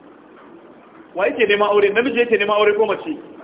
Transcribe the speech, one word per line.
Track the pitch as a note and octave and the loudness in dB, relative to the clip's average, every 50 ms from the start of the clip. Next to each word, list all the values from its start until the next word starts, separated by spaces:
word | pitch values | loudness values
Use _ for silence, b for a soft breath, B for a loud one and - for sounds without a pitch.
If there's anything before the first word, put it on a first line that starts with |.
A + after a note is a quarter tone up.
| - - - - - - - - - - - - - - - - - - - - - - - | -20 -20 -20 -20 -20 -20 -20 -20 -20 -20 -20 -20 -20 -20 -20 -20 -20 -20 -20 -20 -20 -14 -6
Wa | E3 G3 | -2 -2
yake | A#3 C#4 B3 A3 | -2 0 0 0
neman | G3 G3+ G3+ G#3 G#3 | 2 2 2 2 2
aure? | G3+ G#3 G3+ G3 | 2 4 2 2
Namiji | - A3 A#3+ C#4 - A#3+ | 2 0 -2 -2 0 -2
yake | A#3+ A#3+ A3+ G3 | 0 2 2 0
neman | G3+ G#3 G#3+ | 0 0 0
aure | G#3 G#3+ G#3 G#3 | 2 2 2 2
ko | G#3 A3 | 2 0
mace? | G#3+ - - - E3 D3 - - - - - | -2 -2 -6 -6 -10 -10 -10 -12 -18 -20 -20